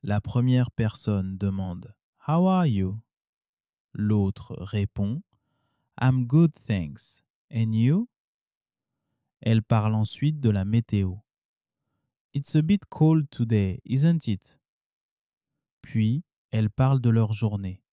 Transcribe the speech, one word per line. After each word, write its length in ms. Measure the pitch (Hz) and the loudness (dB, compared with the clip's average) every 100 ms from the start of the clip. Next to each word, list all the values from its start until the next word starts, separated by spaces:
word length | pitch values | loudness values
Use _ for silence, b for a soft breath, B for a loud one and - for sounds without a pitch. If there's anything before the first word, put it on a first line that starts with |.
La 180 | - 104 | -2 -4
première 500 | - 123 123 127 120 | -2 -2 2 2 0
personne 680 | - 110 - - 104 95 95 | -2 -4 -2 -2 -2 -2 -4
demande, 560 | 98 98 92 87 - - _ _ - | -4 -4 -6 -8 -14 -20 _ _ -4
How 180 | 160 185 | 0 2
are 200 | 185 170 | 2 2
you ? 340 | 101 95 107 - _ _ _ _ _ _ _ _ | 0 -2 -4 -14 _ _ _ _ _ _ _ _
L'autre 600 | - 107 107 98 - - - | -4 0 2 0 -4 -12 -14
répond, 640 | 92 107 98 - 101 131 - _ _ _ _ _ _ - | -8 -4 -4 -4 -4 -4 -10 _ _ _ _ _ _ -2
I'm 260 | 127 127 120 | 0 0 2
good, 260 | 143 170 - - | 4 4 0 -4
thanks. 560 | 104 78 69 - - _ _ _ | -2 -2 -10 -16 -18 _ _ _
And 220 | 113 113 | -2 0
you ? 360 | 110 117 170 240 _ _ _ _ _ _ _ _ _ _ _ _ _ | 2 2 2 -2 _ _ _ _ _ _ _ _ _ _ _ _ _
Elle 220 | - 113 | 2 2
parle 320 | 107 117 107 | 4 2 2
ensuite 460 | 110 110 - 147 156 | 0 -2 0 -2 0
de 100 | 123 | 0
la 140 | 101 | 0
météo. 520 | 95 117 117 104 95 95 _ _ _ _ _ _ _ _ _ _ _ | 0 0 0 -2 -2 -6 _ _ _ _ _ _ _ _ _ _ _
It's 220 | 147 143 156 | -6 -2 0
a 60 | |
bit 220 | 156 202 - | 2 2 0
cold 420 | - 156 160 147 | 2 4 4 0
today, 500 | - 117 110 98 90 | -4 0 2 0 -4
isn't 420 | - 131 156 165 - | -4 0 2 2 -2
it ? 340 | 98 - _ _ _ _ _ _ _ _ _ _ _ _ _ | -6 -6 _ _ _ _ _ _ _ _ _ _ _ _ _
Puis, 420 | - 117 107 131 - _ _ | -6 -2 0 0 -6 _ _
elle 200 | 113 107 | -2 -2
parle 300 | - 131 135 | 0 2 2
de 100 | 120 | 2
leur 220 | 113 110 | 2 2
journée. 500 | 107 113 101 95 92 _ | 0 -2 -2 -6 -10 _